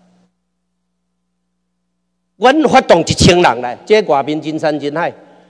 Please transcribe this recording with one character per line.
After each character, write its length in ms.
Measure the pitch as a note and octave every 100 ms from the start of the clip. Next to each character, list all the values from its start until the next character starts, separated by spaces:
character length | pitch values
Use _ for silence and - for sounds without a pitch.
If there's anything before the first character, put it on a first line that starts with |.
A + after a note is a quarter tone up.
| _ _ _ _ _ _ _ _ _ _ _ _ _ _ _ _ _ _ _ _ _ _ _ _
阮 260 | A3+ D4+
发 160 | C4+ A#3+
动 180 | - F3
一 40 |
千 360 | D#3 - - F3
人 200 | E3 A#2+
来， 180 | B2 A2+ -
这 160 | G#3+
外 200 | F#3 C#3+
面 160 | C3 D3+
人 180 | D3 D#3
山 200 | D#3 D3+
人 160 | C#3+
海。 180 | D3 E3 - - _ _